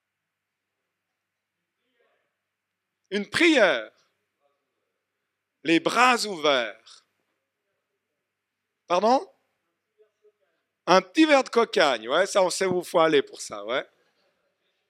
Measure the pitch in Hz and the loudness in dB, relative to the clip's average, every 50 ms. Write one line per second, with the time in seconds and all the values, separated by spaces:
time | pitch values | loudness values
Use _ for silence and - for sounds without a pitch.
0 | _ _ _ _ _ _ _ _ _ _ _ _ _ _ _ _ _ _ _ _ | _ _ _ _ _ _ _ _ _ _ _ _ _ _ _ _ _ _ _ _
1 | _ _ _ _ _ _ _ _ _ _ _ 165 170 _ _ _ _ 247 254 240 | _ _ _ _ _ _ _ _ _ _ _ _ _ _ _ _ _ _ _ _
2 | 233 _ 208 _ _ _ _ _ _ _ _ _ _ _ _ _ _ _ _ _ | _ _ _ _ _ _ _ _ _ _ _ _ _ _ _ _ _ _ _ _
3 | _ - - 208 202 - - - 330 349 311 262 208 175 139 117 107 110 _ _ | _ -10 -8 -8 -6 -6 -2 0 2 2 4 4 4 2 2 -2 -6 -12 _ _
4 | _ _ _ _ _ _ _ _ _ _ _ _ _ _ _ _ _ _ _ _ | _ _ _ _ _ _ _ _ _ _ _ _ _ _ _ _ _ _ _ _
5 | _ _ _ _ _ _ _ _ _ _ _ _ - 143 165 165 165 - - 226 | _ _ _ _ _ _ _ _ _ _ _ _ -2 0 0 0 0 0 0 2
6 | 247 254 247 220 202 214 196 156 147 151 143 127 117 107 98 - _ - - _ | 2 2 2 0 -4 -8 -8 -2 0 0 0 0 -2 -4 -8 -16 _ -20 -20 _
7 | _ _ _ _ _ _ _ _ _ _ _ _ _ _ _ _ _ _ _ _ | _ _ _ _ _ _ _ _ _ _ _ _ _ _ _ _ _ _ _ _
8 | _ _ _ _ _ _ _ _ _ _ _ _ _ _ _ _ _ - 170 180 | _ _ _ _ _ _ _ _ _ _ _ _ _ _ _ _ _ -4 -2 0
9 | 202 226 254 277 392 - _ _ _ _ _ _ _ _ _ _ _ _ _ _ | 2 2 0 0 -2 -6 _ _ _ _ _ _ _ _ _ _ _ _ _ _
10 | _ _ _ _ _ _ _ _ _ _ _ _ _ _ _ _ _ - 175 190 | _ _ _ _ _ _ _ _ _ _ _ _ _ _ _ _ _ 2 2 2
11 | 185 - - 311 320 311 294 269 254 - - 233 226 220 - 202 165 143 127 110 | 2 2 0 0 2 4 4 2 0 0 -2 -2 -2 0 0 0 0 0 0 -2
12 | 107 117 135 170 190 190 - 208 185 175 - - 190 185 180 180 165 - - 175 | -4 -4 -2 -2 -2 -2 0 0 0 0 -2 -4 -4 -4 -4 -4 -6 -2 0 0
13 | 160 160 156 139 - - - - - - 110 104 101 107 123 143 - - _ _ | 2 2 2 0 0 -2 -6 -18 -16 -16 -14 -12 -10 -6 -6 -6 -8 -10 _ _
14 | _ _ _ _ _ _ _ _ _ _ _ _ _ _ _ _ _ _ | _ _ _ _ _ _ _ _ _ _ _ _ _ _ _ _ _ _